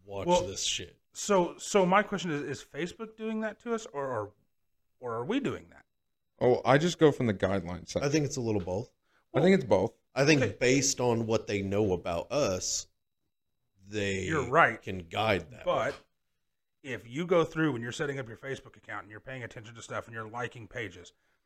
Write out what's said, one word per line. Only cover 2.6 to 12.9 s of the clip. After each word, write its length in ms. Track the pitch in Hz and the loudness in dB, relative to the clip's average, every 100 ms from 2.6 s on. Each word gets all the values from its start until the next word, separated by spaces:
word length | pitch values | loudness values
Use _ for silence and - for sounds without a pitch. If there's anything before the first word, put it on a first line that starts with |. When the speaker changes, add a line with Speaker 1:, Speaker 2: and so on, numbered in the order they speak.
Speaker 2:
Facebook 540 | - 139 175 - 220 220 | -10 -8 -8 -8 -14 -8
doing 220 | 220 220 | -6 -4
that 180 | 220 208 | -6 -8
to 120 | 240 | -6
us, 140 | 226 220 | -6 -6
or, 180 | 143 139 | -6 -4
or, 260 | 117 101 - _ _ _ _ _ _ | -4 -6 -10 _ _ _ _ _ _
or 140 | 123 113 | -8 -6
are 100 | 127 | -2
we 140 | 262 | -2
doing 260 | 208 90 85 | -2 -6 -10
that? 140 | - _ _ _ _ _ _ | -20 _ _ _ _ _ _
Speaker 3:
Oh, 220 | 123 120 | 4 4
I 140 | - 139 | 6 6
just 220 | 175 - | 4 6
go 120 | 156 | 4
from 140 | 131 120 | 6 0
the 80 | |
guidelines 560 | 98 92 98 85 85 87 | 2 0 0 -2 -8 -6
side. 140 | - | -2
Speaker 1:
I 60 | 143 | 0
think 160 | 156 143 | 0 0
it's 120 | - | -2
a 40 | |
little 200 | 113 107 | -2 -2
both. 300 | 90 92 120 _ _ _ _ | -2 -4 -6 _ _ _ _
Speaker 3:
I 80 | 127 | 2
think 140 | 170 190 | 6 4
it's 100 | 120 | 4
both. 280 | 98 101 - _ 123 | 2 2 -4 _ 2
Speaker 1:
I 100 | 143 | 4
think 180 | 151 | 4
Speaker 2:
Okay. 120 | 113 - | 2 2
Speaker 1:
based 400 | 127 139 135 - | 4 4 2 0
on 240 | 123 117 110 | 0 2 0
what 220 | 110 107 | 0 0
they 160 | 104 | -4
know 280 | 98 98 107 | 0 0 2
about 380 | 87 92 85 - | 0 -2 -4 -4
us, 540 | 139 120 92 - - - | -2 0 -2 -4 -6 -8